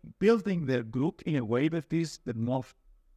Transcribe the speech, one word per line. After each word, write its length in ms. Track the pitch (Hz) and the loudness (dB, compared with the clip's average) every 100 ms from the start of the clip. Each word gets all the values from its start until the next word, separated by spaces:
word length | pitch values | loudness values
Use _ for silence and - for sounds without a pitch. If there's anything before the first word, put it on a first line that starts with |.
| - - | -18 0
building 480 | 196 233 208 180 139 | 4 4 2 -2 0
their 160 | 127 | -2
group 400 | 113 127 151 - | -2 -2 -2 -2
in 140 | - 147 | -2 -2
a 80 | |
way 240 | 107 120 156 | 0 0 2
that 240 | 165 - | -2 -2
is 280 | 165 160 - | -2 -2 -6
the 100 | - | -8
most 400 | 113 117 131 - _ - - _ | -4 -2 -2 -6 _ -20 -20 _